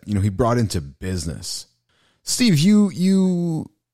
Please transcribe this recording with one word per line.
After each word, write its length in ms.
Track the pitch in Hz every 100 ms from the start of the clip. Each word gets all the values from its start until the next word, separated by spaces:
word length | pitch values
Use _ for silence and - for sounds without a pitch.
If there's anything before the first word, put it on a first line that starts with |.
you 100 | -
know, 60 | 101
he 80 | 104
brought 300 | 95 113 120
into 220 | 107 90
business. 840 | 71 - 95 92 78 55 - - - _ _ _ _ _
Steve, 360 | - - 240 147
you, 320 | 185 208 202
you, 800 | 127 190 190 185 175 175 160 - _ _